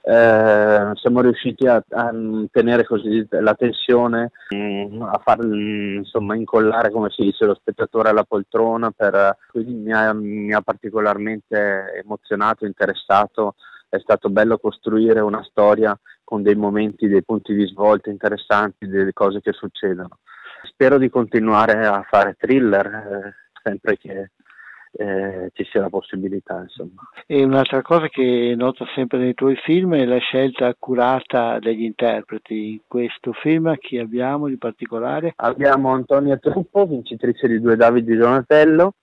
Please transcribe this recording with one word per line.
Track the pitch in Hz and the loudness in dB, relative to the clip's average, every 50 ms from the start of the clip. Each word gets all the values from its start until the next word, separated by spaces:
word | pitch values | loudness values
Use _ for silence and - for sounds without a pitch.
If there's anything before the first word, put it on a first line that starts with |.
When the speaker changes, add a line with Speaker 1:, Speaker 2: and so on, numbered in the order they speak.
Speaker 1:
eh, | _ - 110 117 117 113 110 110 110 110 107 104 107 107 107 104 104 104 104 | _ 4 4 6 6 6 6 4 4 4 4 4 4 4 4 2 2 0 -6
siamo | - - 127 120 123 | -2 -2 0 2 4
riusciti | 123 123 120 - - 131 113 - 131 | 4 2 2 0 -4 -8 -4 0 2
a, | 127 120 110 104 _ | 2 2 2 0 _
a | - - 120 117 113 113 113 110 110 110 107 101 | -6 -6 -4 -4 -6 -6 -6 -6 -4 -4 -6 -2
tenere | _ 127 113 117 120 120 113 | _ 0 2 2 2 2 2
così | - 120 107 101 110 107 113 110 104 | 0 -2 -4 -2 0 -2 -2 -2 -2
la | - - 107 107 107 | -2 0 0 0 0
tensione, | - 127 120 107 - - - 123 120 120 117 117 113 117 117 _ - - - 101 | 2 0 -2 -2 -4 0 2 2 2 2 2 0 -2 -4 -4 _ -14 -14 -10 -8
mm, | 101 104 104 101 101 101 101 101 110 117 | -6 -6 -6 -6 -6 -8 -8 -10 -10 -8
a | 104 95 101 - | -6 -6 -4 2
far, | - 117 110 120 | 2 2 2 2
mm, | 113 107 104 104 107 107 104 101 101 98 101 | -2 -2 -2 -4 -4 -4 -6 -6 -6 -6 -8
insomma, | 98 - - 117 104 101 107 | -10 -6 -6 -4 -4 -2 -4
incollare, | 113 113 - - 117 110 107 107 113 117 110 | -4 -4 0 2 2 4 4 2 2 0 0
come | 104 113 107 104 | 0 0 -4 -4
si | - - - | -2 -2 -2
dice, | 98 98 - 113 | -2 0 2 2
lo | 104 98 | 0 0
spettatore | - _ - 104 - 113 - _ 113 110 110 | 0 _ -8 -4 -4 -6 -4 _ 0 2 2
alla | 107 107 101 | 2 2 2
poltrona, | _ - 104 101 _ - 113 113 113 113 113 117 113 | _ -2 -4 -4 _ -2 0 0 0 0 -2 -4 -4
per, | 101 _ 107 101 95 98 98 98 98 _ _ _ | -4 _ -2 0 2 2 2 2 0 _ _ _
quindi | _ 120 113 123 123 | _ -8 -8 -6 -8
mi | 113 107 110 110 | -10 -6 -2 0
ha, | 110 110 110 110 | 0 2 0 0
mi | 107 107 104 104 107 104 104 107 | -2 -4 -6 -6 -6 -6 -2 -2
ha | 107 104 | -2 -2
particolarmente | - 110 101 - 110 98 110 104 104 101 101 104 107 110 107 - _ - 104 104 101 98 98 98 95 85 92 95 | -2 -8 -8 -8 -8 -4 -2 0 0 0 -2 -4 -6 -6 -8 -8 _ -4 -2 -2 -2 -2 -4 -6 -8 -12 -14 -12
emozionato, | 104 107 101 _ _ 107 101 104 107 110 _ - | -12 -12 -12 _ _ -4 -2 0 -2 -2 _ -6
interessato. | 104 98 _ 104 95 98 - - _ 98 98 104 101 _ - 107 101 - _ _ - - - _ _ | -10 -4 _ -2 -2 -2 -6 -2 _ 2 2 2 0 _ -4 -4 -4 -4 _ _ -20 -20 -20 _ _
È | - 98 | -6 -6
stato | - - 110 98 - 101 | 0 0 0 0 2 -2
bello | 98 101 107 113 113 107 | 2 2 2 2 2 0
costruire | _ 107 101 _ _ 113 107 110 110 113 110 110 | _ -4 -6 _ _ -2 0 2 4 4 4 2
una | 107 107 101 110 113 | 2 0 -2 -4 -8
storia | - _ - 104 104 104 104 110 107 101 104 _ - - _ _ | -8 _ 2 4 4 4 4 2 0 0 -4 _ -20 -20 _ _
con | - - 107 101 | -8 -6 -2 2
dei | 104 104 | 2 2
momenti, | 104 104 101 101 104 107 107 101 - - | 2 2 0 0 0 -2 -2 -4 -2 0
dei | 104 98 98 90 | 2 2 2 2
punti | _ 113 104 - - 107 | _ -4 -4 -2 -2 -2
di | 101 104 | 0 0
svolta | 92 95 95 101 107 107 98 - 110 | -2 -2 0 2 2 2 2 0 -6
interessanti, | 101 98 - 107 104 98 - _ 107 104 107 104 92 _ - 98 | -10 -4 -4 -4 -4 -4 -4 _ 0 0 0 -2 -4 _ -12 -4
delle | 95 98 98 95 92 | -2 -2 0 -2 0
cose | - 107 98 98 104 | 0 0 0 0 -2
che | - - 101 | -4 -6 -6
succedono. | - - 98 _ - - 101 92 90 92 90 - _ _ _ - - - - - - - | -6 -8 -14 _ -6 -4 -4 -4 -4 -8 -14 -18 _ _ _ -20 -20 -20 -20 -20 -20 -20
Spero | - _ _ 135 131 139 139 | -20 _ _ 2 4 4 4
di | 131 123 | 2 2
continuare | - 127 120 104 - 117 110 110 110 104 110 110 107 107 110 | 2 0 -2 0 0 0 2 2 2 4 4 4 2 2 2
a | 107 101 101 95 - | 0 0 -2 -4 2
fare | - 104 101 101 92 | 2 2 2 2 0
thriller, | _ - 107 131 135 127 113 98 98 98 | _ 0 2 2 4 4 4 2 2 0
eh, | 101 104 110 107 101 101 101 98 101 101 - _ _ _ - _ | -2 -6 -12 -10 -8 -10 -10 -10 -12 -16 -18 _ _ _ -10 _
sempre | 113 101 98 _ - 104 | -8 -8 -6 _ -4 -4
che, | - _ - 98 95 - 92 _ _ _ _ - - - - - - - _ | -4 _ -12 -12 -12 -12 -12 _ _ _ _ -20 -20 -20 -20 -20 -20 -20 _
eh, | _ - 107 104 95 95 98 98 95 92 90 92 _ | _ -8 -6 -4 -4 -4 -4 -4 -6 -8 -10 -12 _
ci | - 98 - | -10 -10 -4
sia | - 110 98 | -2 -2 -2
la | 92 | 0
possibilità, | 90 98 - - - 95 92 98 95 98 - - 92 92 | -4 -6 -6 -6 -10 -8 -6 -6 -6 -8 -8 -10 -12 -12
insomma. | 92 90 - - 92 90 - - - - _ - - | -12 -14 -16 -16 -16 -16 -16 -20 -20 -20 _ -20 -12
Speaker 2:
E | _ 151 143 135 | _ 0 2 2
un'altra | 135 135 135 135 - - 135 127 | 4 4 2 2 2 0 -4 0
cosa | - 165 170 160 156 | 2 0 0 0 -2
che | - - 131 127 123 120 120 120 120 | -2 0 0 2 2 0 0 0 -2
noto | 117 123 127 127 - 120 - - | 0 -2 -4 -4 -4 -10 -10 -6
sempre | - 131 120 - 127 | -6 -6 -4 -2 -2
nei | 127 127 123 | -2 -2 -2
tuoi | - 135 135 135 - - | 0 0 0 0 0 0
film | - 156 180 185 185 165 | 0 0 2 2 2 2
è | 151 131 | 2 2
la | 123 123 123 | 2 0 0
scelta | 120 - - 131 135 135 127 - 135 | -2 -2 -2 0 0 0 0 0 -2
accurata | 123 120 _ - - 127 123 120 123 131 131 - _ - 127 117 117 117 113 | -2 -2 _ -6 -4 0 0 2 2 2 -2 -4 _ -2 -2 0 0 -2 -2
degli | 104 113 113 110 117 | -2 -4 -4 -2 -4
interpreti. | 113 104 _ 123 117 113 107 104 _ - 107 _ - 110 110 107 107 107 | -8 -6 _ -2 -2 -2 -2 -6 _ -14 -14 _ -8 -8 -8 -8 -8 -10
In | 107 _ _ | -14 _ _
questo | - 123 120 117 - - - 131 117 | -4 -4 -4 -4 -6 -10 -10 -10 -10
film | - - 151 156 165 160 165 160 | -4 -2 0 0 2 2 0 -2
chi | 139 _ - - 123 | -2 _ -8 -8 -8
abbiamo | 117 110 113 123 123 131 139 147 147 143 | -8 -4 -4 -4 -4 -2 -4 -4 -4 -6
di | 135 120 | -6 -6
particolare? | - 120 107 _ - - - 113 117 123 139 151 160 170 - | -8 -10 -10 _ -12 -10 -8 -6 -6 -4 -6 -4 -4 -6 -6
Speaker 1:
Abbiamo | _ - 117 127 - 143 139 135 135 135 131 131 | _ -4 -4 -2 0 2 2 2 2 2 0 0
Antonia | 131 127 - 139 139 143 143 139 131 | -2 0 0 0 0 2 0 -2 0
Truppo, | _ 147 147 190 180 - _ 202 202 | _ -2 -2 -2 -6 -2 _ 0 0
vincitrice | 180 151 127 117 - 120 113 - 123 120 - - | 0 0 -6 -8 -10 -12 -4 -2 -2 -2 0 0
di | 123 117 110 | 0 0 2
due | 113 120 113 | 2 2 4
David | 110 117 117 120 123 117 | 6 6 6 6 4 2
di | 113 113 | 2 2
Donatello | 113 117 120 127 135 123 _ 151 151 151 160 156 160 175 196 202 _ | 4 4 4 4 2 2 _ 4 6 6 6 6 4 4 2 2 _